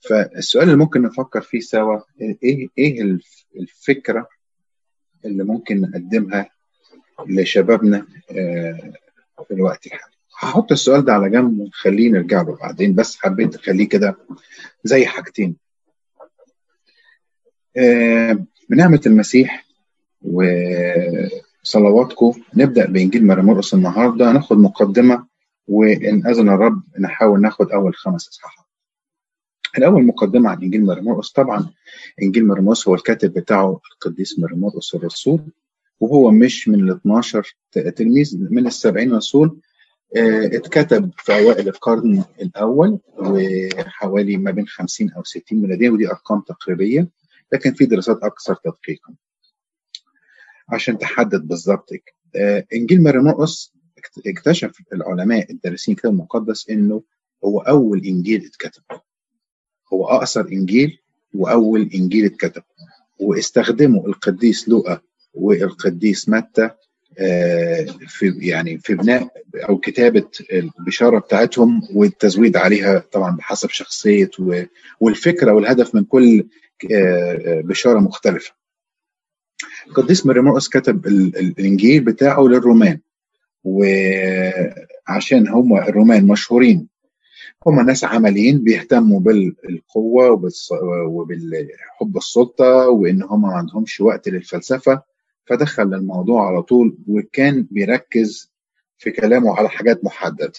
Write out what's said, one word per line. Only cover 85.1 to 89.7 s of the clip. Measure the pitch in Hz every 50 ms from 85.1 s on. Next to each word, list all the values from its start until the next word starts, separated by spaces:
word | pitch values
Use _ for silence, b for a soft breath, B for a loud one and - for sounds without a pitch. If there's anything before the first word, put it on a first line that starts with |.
| - - - - - - 220 202
هم | 104 117 123 123 110 98
الرومان | 90 - 104 104 107 113 117 107 98 98
مشهورين، | 101 107 - - 117 120 131 123 107 87 76 - _ _ _ _ _ B B B B B B B B B _ 170
هم | 151 139 117
ناس | 127 131 131 -
عمليين | - 110 113 113 107 98 101 104 123 143 143 117
بيهتموا | 113 113 - - - 135 120 113 107 101 98
بالقوة | 90 107 110 104 98 90 85 _ _ -